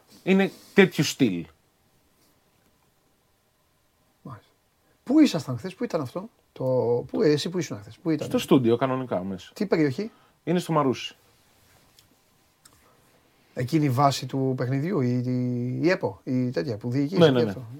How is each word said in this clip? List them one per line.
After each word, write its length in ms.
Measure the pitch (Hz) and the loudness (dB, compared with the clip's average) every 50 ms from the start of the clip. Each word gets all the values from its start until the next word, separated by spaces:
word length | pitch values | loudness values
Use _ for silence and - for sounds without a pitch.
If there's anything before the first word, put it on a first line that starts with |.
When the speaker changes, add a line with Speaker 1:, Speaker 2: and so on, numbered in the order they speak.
| _ _ - - - | _ _ -20 -6 0
Speaker 1:
Είναι 280 | 170 190 190 190 - - - - - - | 2 4 4 2 2 -2 -8 -20 2 6
τέτοιου 300 | 196 190 - - - 143 | 6 6 6 6 2 -2
στυλ. 420 | - - - 135 107 90 85 82 - - _ _ _ _ _ _ _ _ _ _ _ _ _ _ _ _ _ _ _ _ _ _ _ _ _ _ _ _ _ _ _ _ _ _ _ _ _ _ _ _ _ _ _ _ _ _ _ _ _ _ _ _ _ | 0 0 0 0 0 0 -2 -6 -10 -14 _ _ _ _ _ _ _ _ _ _ _ _ _ _ _ _ _ _ _ _ _ _ _ _ _ _ _ _ _ _ _ _ _ _ _ _ _ _ _ _ _ _ _ _ _ _ _ _ _ _ _ _ _
Speaker 2:
Μάλιστα. 300 | - - - - - _ _ _ _ _ _ _ _ _ _ _ - | -20 -18 -18 -20 -20 _ _ _ _ _ _ _ _ _ _ _ -4
Πού 160 | - 269 320 | 2 4 6
ήσασταν 380 | 294 226 - 156 - - 127 | 6 6 4 0 -4 -4 -6
χθες, 180 | 113 - 185 - | -6 -6 -8 -8
πού 80 | - 247 | -8 -6
ήταν 180 | - - 160 | -4 -4 -4
αυτό; 280 | 135 120 - 175 196 240 _ _ _ _ - | -4 -6 -8 -10 -10 -12 _ _ _ _ -10
Το, 100 | - 131 131 127 123 113 117 120 123 135 - | -6 -4 -2 0 0 2 0 0 -2 -2 -4
πού, 100 | - 254 | -2 2
εσύ 280 | 214 151 151 139 - 180 | 2 4 2 2 0 -4
πού 80 | 175 | -6
ήσουν 200 | 180 156 - 131 | -6 -6 -6 -8
χθες, 200 | 104 104 - - - - | -12 -14 -18 -16 -8 -4
πού 60 | 165 | -2
ήταν; 180 | 156 147 - | -2 -2 -2
Speaker 1:
Στο 100 | - - | -4 -4
στούντιο, 400 | 240 - - - 135 123 113 117 | -2 2 4 4 4 6 4 2
κανονικά, 460 | 117 - 131 127 131 131 120 117 90 92 | 2 2 0 -2 -4 -4 -4 -4 -4 -4
μέσα. 260 | 98 95 90 - - - | -6 -8 -10 -12 -12 -8
Speaker 2:
Τι 120 | - 214 | -6 -4
περιοχή; 460 | 185 208 170 151 143 123 - 208 233 - _ _ _ _ _ - | 0 2 2 2 2 0 -4 -8 -10 -10 _ _ _ _ _ -6
Speaker 1:
Είναι 160 | 151 175 180 | -2 -2 -2
στο 140 | 165 - 165 | -2 -2 0
Μαρούσι. 420 | 151 139 131 113 - - - - _ _ _ _ _ _ _ _ _ _ _ _ _ _ _ _ _ _ _ _ _ _ _ _ _ _ _ _ _ _ _ _ _ _ _ _ _ _ _ _ _ _ _ _ _ _ _ - | 0 2 0 0 -2 -6 -14 -16 _ _ _ _ _ _ _ _ _ _ _ _ _ _ _ _ _ _ _ _ _ _ _ _ _ _ _ _ _ _ _ _ _ _ _ _ _ _ _ _ _ _ _ _ _ _ _ -8
Speaker 2:
Εκείνη 320 | 127 127 117 160 160 147 | -8 -4 -2 0 0 2
η 40 | 139 | 2
βάση 360 | 123 135 147 139 131 - 139 | 2 4 4 2 2 0 -6
του 280 | 127 - 135 135 131 131 | -6 -4 -2 -2 -2 -2
παιχνιδιού, 440 | 131 127 123 135 139 143 180 - 143 | -2 -2 -2 -2 -2 -2 -2 -2 0
η, 220 | 123 123 123 123 120 | 0 0 0 -2 -2
η, 540 | 127 127 123 123 123 123 120 123 127 127 127 | -2 -2 -2 -2 -2 -4 -4 -4 -4 -4 0
η 80 | 143 170 | 0 0
επο, 300 | 185 185 - - - - - | 0 0 -2 -6 -8 -8 -8
η 260 | 156 127 127 127 123 | -4 -2 -2 -2 -2
τέτοια 280 | 120 170 170 123 110 | -4 -4 -4 -4 -6
που 120 | 104 - 123 | -6 -6 -4
διοικεί, 280 | 120 143 143 147 190 | -2 -2 -2 0 4
Speaker 1:
Ναι, 80 | 175 165 | 6 6
Speaker 2:
και 60 | 151 | 6
Speaker 1:
ναι, 120 | 131 123 117 | 6 4 0
ναι. 60 | 104 | 0
Speaker 2:
αυτό. 120 | 95 - - - 131 | -2 -8 -12 -16 -18